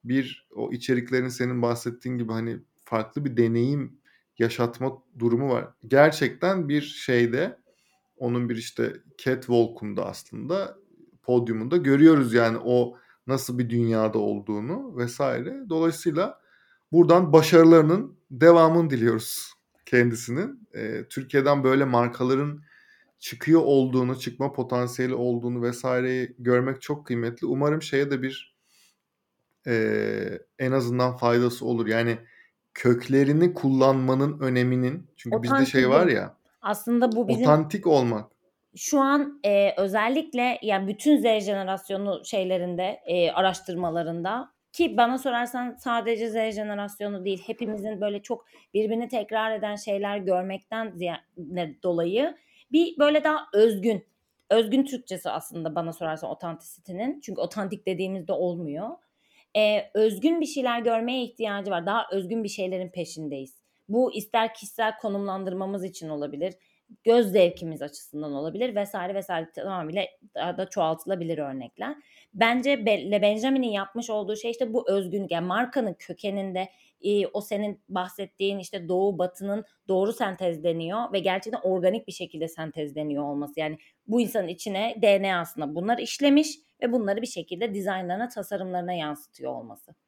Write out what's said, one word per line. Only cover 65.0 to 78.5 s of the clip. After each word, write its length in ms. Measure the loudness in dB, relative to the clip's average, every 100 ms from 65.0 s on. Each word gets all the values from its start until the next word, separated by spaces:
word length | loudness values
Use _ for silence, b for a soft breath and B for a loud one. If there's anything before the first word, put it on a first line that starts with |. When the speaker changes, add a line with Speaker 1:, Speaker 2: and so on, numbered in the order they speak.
Speaker 2:
konumlandırmamız 840 | -6 -6 -6 -6 -6 -6 -6 -6
için 240 | -8 -10 -10
olabilir, 460 | -8 -8 -6 -8 -8 _ _ _ -4
göz 280 | 2 4 4
zevkimiz 500 | 4 4 2 -10 -10
açısından 500 | -12 -14 -14 -10 -8
olabilir 420 | -6 -8 -6 -4
vesaire 400 | -4 -6 -6 -6
vesaire, 380 | -8 -6 -6 -8
tamamıyla 500 | -10 -8 -8 -6 -4 -6 _ -16
daha 240 | -8 -6 -6
da 100 | -6
çoğaltılabilir 680 | -2 -2 -2 -6 -6 -4 -6
örnekler. 580 | -6 -8 -12 -10 -10 -10 b b b
Bence 520 | 0 2 2 0 0 2
Be-, 240 | 0 0
Le 120 | 2
Benjamin'in 480 | 2 2 0 0 -2
yapmış 400 | -4 -6 -8 -6
olduğu 260 | -6 -6 -6
şey 140 | -8
işte 240 | -6 -2
bu 160 | -2 0
özgünlük, 400 | -2 -2 -6 -4
yani 160 | -4 -2
markanın 480 | -2 -2 -2 -4
kökeninde, 720 | -6 -14 -10 -6 -6 -6 -6 -8 b b _
e, 260 | 0 0 0
o 140 | -4
senin 400 | -6 -6 -6 -8 _
bahsettiğin 720 | -6 -6 -10 -14 _ -4